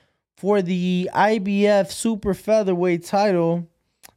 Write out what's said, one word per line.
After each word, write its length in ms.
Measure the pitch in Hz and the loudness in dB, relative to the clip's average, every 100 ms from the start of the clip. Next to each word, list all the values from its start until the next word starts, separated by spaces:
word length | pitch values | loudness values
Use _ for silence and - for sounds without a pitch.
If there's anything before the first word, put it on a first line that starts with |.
| _ _ _ _ | _ _ _ _
for 240 | 185 208 | -2 0
the 480 | 180 185 180 180 180 | 0 -2 0 -2 -2
I 280 | - 202 226 | 0 2 0
B 280 | 196 202 202 | 0 2 4
F 240 | 202 190 | 2 0
super 420 | - 226 214 202 | -4 -4 -2 -4
featherweight 720 | 185 - 220 190 175 180 170 | -4 0 0 2 0 0 -2
title 640 | 170 196 208 180 165 170 165 _ _ _ - | -2 0 2 2 0 -2 -6 _ _ _ -20